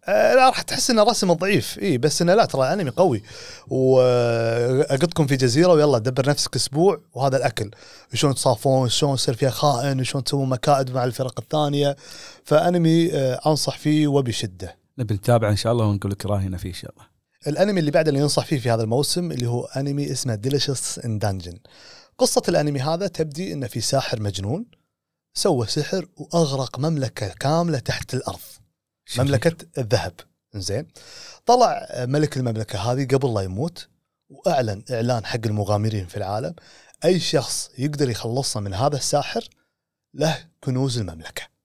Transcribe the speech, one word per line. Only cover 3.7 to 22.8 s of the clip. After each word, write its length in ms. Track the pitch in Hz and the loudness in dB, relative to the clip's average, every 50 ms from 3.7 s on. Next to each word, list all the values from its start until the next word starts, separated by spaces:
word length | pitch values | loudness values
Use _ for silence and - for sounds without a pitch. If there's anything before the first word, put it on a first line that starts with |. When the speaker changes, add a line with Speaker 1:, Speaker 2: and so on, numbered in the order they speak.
| 135 131 131 131 131 127 127 127 123 123 120 117 117 117 117 117 117 120 120 123 131 131 151 147 143 131 156 170 - - 156 127 | -2 0 4 6 6 6 6 6 4 4 4 2 2 0 0 0 0 0 0 2 2 2 2 2 2 0 0 0 2 0 2 2
Speaker 1:
في 80 | 139 | 2
جزيرة 380 | 131 131 127 113 143 175 180 175 | 2 2 2 4 4 6 6 8
ويلا 240 | 151 151 151 139 117 | 6 6 6 4 4
دبر 320 | 107 131 131 135 131 135 | 2 0 0 0 0 0
نفسك 260 | 143 - - - - | 2 0 -2 -4 -2
أسبوع 460 | 123 - - - 147 170 196 175 - _ _ _ | -4 -4 -2 0 2 4 4 2 0 _ _ _
وهذا 240 | 123 131 139 131 135 | -2 0 0 2 2
الأكل. 340 | 123 139 113 - 110 101 107 - - - - - - _ - | 0 0 -2 -2 -8 -8 -8 -16 -20 -20 -20 -20 -18 _ -4
شلون 220 | 113 - 147 131 | 0 0 0 0
تصافون، 540 | - - 135 123 - - 139 135 131 131 120 | 2 2 0 0 2 2 2 2 2 2 0
شلون 240 | - - - 143 139 | 0 0 2 0 0
يصير 220 | 123 - - 123 | 0 0 -2 -2
فيها 140 | 110 147 135 | 0 0 -2
خائن، 540 | 117 - - 147 139 120 127 143 135 131 131 | 0 2 2 2 2 2 0 -2 -2 -2 -2
شلون 200 | - - 139 123 | -2 -4 -4 -4
تسوون 260 | - - 139 139 131 | -2 -2 -2 -2 -2
مكائد 420 | 131 120 - - 147 135 139 127 | -2 -2 2 2 2 2 2 -2
مع 120 | 123 131 123 | -2 -2 -2
الفرق 360 | 127 120 - 135 127 - - | -2 -4 -4 -6 -6 -6 -10
الثانية. 560 | 120 _ - 151 151 143 143 143 143 143 139 - - - - - - - - - _ | -10 _ -2 -2 0 0 0 2 0 0 0 -4 -10 -20 -20 -20 -20 -20 -20 -20 _
فأنمي، 680 | - 147 151 165 175 180 175 165 160 160 170 165 165 156 | 2 2 4 4 4 2 4 4 4 6 4 4 2 0
آه، 260 | 151 135 127 127 127 - | 0 0 0 -2 0 0
أنصح 320 | 151 156 143 - - - - | 0 0 2 0 -4 -4 -2
فيه 300 | - 151 151 151 151 147 | 0 0 2 4 2 4
وبشدة. 760 | 139 139 135 120 107 - - 104 92 90 98 90 - _ _ _ _ - | 2 2 2 0 -2 -4 -6 -8 -8 -10 -14 -14 -16 _ _ _ _ -8
Speaker 2:
نبي 160 | 123 104 110 | -4 -4 -4
نتابع 360 | 95 - - 120 117 110 104 | -2 2 2 4 4 4 2
إن 60 | 107 | 0
شاء 180 | 98 - 113 120 | 0 0 0 2
الله 120 | 120 110 | 2 2
ونقول 260 | 104 101 98 95 98 | 2 0 0 -2 -4
لك 140 | 98 - - | -6 -4 -4
رأينا 320 | 95 104 101 95 95 92 87 | -4 -2 -2 -2 -4 -6 -8
فيه 120 | 98 95 | -8 -10
إن 40 | 90 | -12
شاء 180 | - - - | -12 -14 -16
الله. 140 | - _ - _ _ _ _ _ _ _ _ 147 | -18 _ -20 _ _ _ _ _ _ _ _ -6
Speaker 1:
الأنمي 320 | 147 - 185 208 208 185 | 0 0 2 2 2 0
اللي 120 | 160 147 | 0 2
بعده 180 | 139 170 160 156 | 2 2 2 2
اللي 100 | 139 139 | 2 2
ينصح 260 | 147 143 - - 127 | 0 2 0 0 0
فيه 140 | - - 135 | 0 -2 -2
في 120 | 110 120 | 0 0
هذا 120 | 117 113 113 | 0 0 0
الموسم 480 | 110 117 131 143 - - 139 139 170 | 0 0 0 0 0 -2 -2 -4 -4
اللي 160 | 151 - 127 117 | -4 -4 -2 -2
هو 180 | 120 123 - | -2 -4 -4
أنمي 460 | - - 135 139 143 143 143 143 143 | -6 -6 -4 -4 -2 -2 -4 -4 -4
اسمه 280 | 139 123 - 127 113 104 101 135 | -4 -4 -4 -4 -4 -2 -2 -2
Delicious 540 | 139 139 - - 139 - - - - - | 0 0 0 -2 -4 -4 -4 -8 -8 -8
in 180 | - 120 110 107 104 | -6 -4 -4 -2 -2
Dungeon. 320 | 104 98 95 85 87 85 - _ - - - - - - - - _ _ _ | -2 -2 -4 -8 -12 -14 -16 _ -20 -20 -20 -20 -20 -20 -20 -20 _ _ _
قصة 240 | 247 247 - - - - | 0 2 2 0 0 2
الأنمي 300 | 175 156 147 151 143 | 0 2 0 0 -2
هذا 280 | 139 | -2